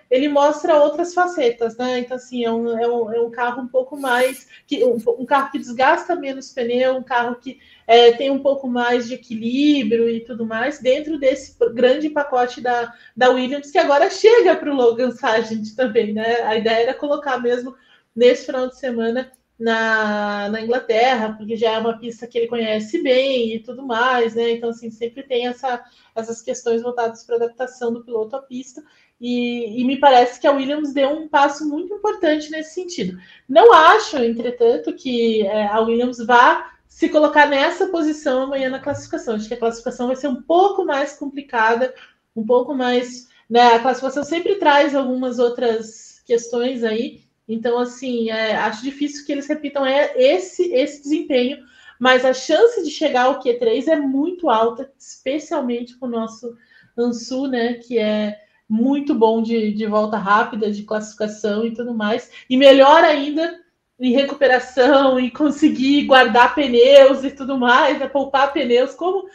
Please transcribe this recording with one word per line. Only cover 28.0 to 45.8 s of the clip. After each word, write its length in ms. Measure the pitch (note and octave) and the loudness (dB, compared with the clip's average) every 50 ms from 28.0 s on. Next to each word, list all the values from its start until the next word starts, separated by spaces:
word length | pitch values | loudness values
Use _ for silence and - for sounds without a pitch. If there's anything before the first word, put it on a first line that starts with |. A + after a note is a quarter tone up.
| - | -8
piloto 320 | - A#3+ A3 G#3+ G#3+ C#4 | -8 -6 -6 -6 -6 -8
à 60 | C#4 | -12
pista, 420 | C#4 - B3 B3 C4 - - D4+ D4+ _ _ _ _ _ _ - | -12 -12 -14 -14 -14 -16 -20 -20 -20 _ _ _ _ _ _ -12
e, 580 | A#3+ A#3+ A#3+ A#3+ A#3+ A#3+ A#3+ A#3+ A#3 G#3+ G#3 B3 | -8 -6 -4 -4 -2 -4 -4 -6 -8 -8 -6 -4
e 60 | A#3+ | -2
me 120 | B3+ C#4 | -2 0
parece 420 | C4+ D4 C#4 B3+ B3 B3 B3 - - | 4 4 6 6 6 4 2 0 -2
que 80 | - | 0
a 40 | D4+ | 0
Williams 420 | C#4 C#4 C4+ C4 D4 D4+ D#4 C#4 B3+ | 2 2 0 -4 -4 -4 -6 -4 -2
deu 160 | C#4+ C4+ C4+ | 0 0 0
um 200 | D4+ D#4 D#4 - | -2 -4 -6 -2
passo 380 | - C#4+ C#4 D4 C#4+ - D#4 D4+ | 0 2 2 2 0 -4 -6 -6
muito 240 | C#4+ D#4 F#4 F4+ G#4 | -6 -6 -8 -8 -8
importante 560 | G4+ - G#4+ G4 - F4+ D#4 D#4 D#4 D4+ - | -6 -6 -6 -4 -2 -2 -2 0 -2 -4 -8
nesse 220 | D#4 D#4 D#4 - - | -10 -10 -12 -10 -12
sentido. 440 | F4+ F#4 F4 - - G#3 F3+ F3+ - - - - _ _ | -12 -12 -10 -8 -8 -8 -8 -8 -12 -18 -20 -20 _ _
Não 240 | - C4 D#4+ G#4+ A#4 G#4 | 0 4 8 8 10 10
acho, 440 | D#4+ D#4 E4+ G4+ A4 G#4+ - - | 10 8 8 6 4 2 -2 -4
entretanto, 760 | C#4 A#3 A#3 A#3 A#3 A#3+ B3 A#3+ - A#3 A#3 B3+ D4+ - E4 - | -2 -2 -2 -2 -4 -6 -6 -2 0 2 2 2 0 -2 -8 -10
que, 500 | - - C4 B3 A#3 A#3 A3+ A3 G#3+ G#3+ | -8 -6 -4 -2 0 0 0 2 0 0
é, 240 | F#3+ G#3+ G#3+ G#3 | 0 -2 -2 -2
a 120 | G3+ G#3 A3+ | 0 0 0
Williams 380 | A3+ A3+ A#3 A#3 B3 B3 B3 A#3+ A3+ | 0 0 0 0 0 -2 -4 -4 0
vá 460 | G#3+ B3 A#3+ B3 D4+ E4 - - - - _ _ | 2 4 6 6 6 4 2 -4 -12 -20 _ _
se 200 | _ _ - E4 | _ _ -4 -2
colocar 400 | - - D4+ D4+ D4 D4 D4+ D4 | 0 2 2 2 4 4 4 4
nessa 400 | C#4+ C#4+ C4+ C#4+ E4 F4 - G4 | 4 2 0 0 0 0 -2 -4
posição 560 | F#4 F#4 E4 D#4 D#4 D4+ D4+ - D4 B3+ B3+ C4+ | -2 -2 -2 -2 -2 -4 -4 -4 -2 -2 -2 -2
amanhã 260 | C#4 C#4+ C4+ C4+ C4 | -4 -4 -4 -4 -4
na 100 | C4 C4 | -6 -6
classificação. 560 | C4 C#4+ - - - - - D#4 - B3+ G#3+ | -8 -8 -8 -8 -10 -10 -10 -10 -6 -6 -6
Acho 120 | G#3+ G#3+ | -6 -6
que 60 | - A#3+ | -8 -8
a 40 | |
classificação 500 | A#3 A3+ A#3 A3+ - - B3+ A#3 - A#3+ | -4 -4 -4 -4 -6 -8 -10 -8 -6 -4
vai 80 | B3 C4 | -4 -4
ser 120 | B3+ C#4+ | -4 -4
um 140 | D4 B3 - | -6 -6 -6
pouco 420 | - - E4 F4 F#4+ G4+ F#4+ F#4+ F4+ | -2 0 0 2 0 0 -2 -2 -4
mais 300 | D#4 D4 C#4 C#4+ C#4+ - | -2 -2 -4 -4 -6 -8
complicada, 800 | - D4 C#4 - C#4+ C#4 - - A#3 A3 A3+ A#3 A#3 B3+ B3+ - - - - _ _ _ _ - | -12 -14 -12 -12 -14 -12 -6 -4 0 0 0 0 0 -2 -4 -6 -10 -20 -20 _ _ _ _ -12
um 100 | A3+ A3+ | -8 -2
pouco 280 | A3 B3 B3 B3 D#4 D4 | 0 0 0 0 -2 -4
mais, 560 | B3+ B3+ B3 B3 B3 B3+ - - - - _ _ _ _ - | -4 -2 0 0 -2 -2 -4 -10 -18 -20 _ _ _ _ 0
né? 260 | A3 A#3+ B3 A#3+ A#3 | 2 4 6 6 6
A 40 | A#3 | 4
classificação 440 | A#3 C4 B3 B3 C4 C4+ C4+ D4 C#4 | 2 0 -2 -2 -4 -6 -4 -4 -6
sempre 320 | - E4 E4+ F4+ - G4 | -4 -4 -4 -2 -2 -2
traz 380 | - F4 D4+ C#4+ D4 D4+ D4+ C4 | 0 2 4 4 4 4 2 0
algumas 460 | C#4 C4+ B3 B3+ B3+ B3+ B3+ A#3+ A#3+ | -2 -2 -2 -4 -4 -4 -4 -2 0
outras 840 | A#3+ A#3+ A#3+ B3 B3 A#3 A3 A3+ | 0 0 0 -2 -2 -2 -2 -2